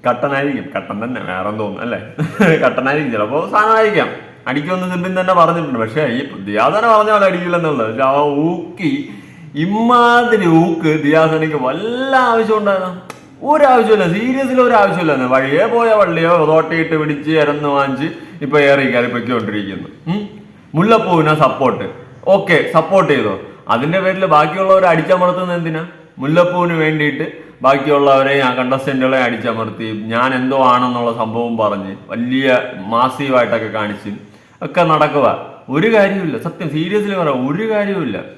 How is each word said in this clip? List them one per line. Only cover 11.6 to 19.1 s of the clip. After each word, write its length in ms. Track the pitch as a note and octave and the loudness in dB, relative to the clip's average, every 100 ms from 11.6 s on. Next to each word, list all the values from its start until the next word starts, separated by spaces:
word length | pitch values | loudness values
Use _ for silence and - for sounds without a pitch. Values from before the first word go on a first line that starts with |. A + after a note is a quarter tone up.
| B2+ D3+ G#3+ B3 C4+ C4 | -4 -4 -4 -4 0 2
ആവശ്യം 420 | B3 A3+ A3 G#3+ | 2 2 2 0
ഉണ്ടായിരുന്നോ? 440 | G3+ F#3+ F#3 F3+ - - - - | 0 -2 -4 -10 -16 -20 -20 -12
ഒരു 220 | C4 D4+ | 0 4
ആവശ്യമില്ല, 400 | C#4+ B3+ G#3+ G#3+ | 6 4 4 2
seriously 560 | F3 F#3+ A#3+ C4 C4 B3+ | 2 0 -2 -2 0 2
ഒരു 140 | B3 | 4
ആവശ്യമില്ലായിരുന്നു. 560 | A#3 G3 F3 E3 C3+ B2+ | 4 4 2 0 0 2
വഴിയെ 360 | C3 C3+ D3 A3 | 0 2 0 2
പോയ 220 | A#3 A3+ | 2 2
വള്ളിയോ 580 | G#3+ F#3 E3 E3 F3 D#3 | 4 2 2 2 2 4
തോട്ടിയിട്ട് 500 | D#3 D#3+ E3 D#3 D#3+ | 2 2 -2 -2 -2
പിടിച്ച് 340 | D3+ C#3+ D3 | -2 -4 0
ഇരന്ന് 380 | D#3+ D3 D3 D3 | 2 2 0 -2
വാങ്ങിച്ച് 380 | C#3+ C#3 F3+ D3+ - - - | 0 0 -2 -6 -8 -18 -10
ഇപ്പൊ 180 | C#3+ D3 | 0 2
ഏറി 300 | C#3+ C#3 C3 | 4 4 2
കയറി 160 | A#2+ | 0
പൊയ്ക്കൊണ്ടിരിക്കുന്നു. 840 | A#2+ | -2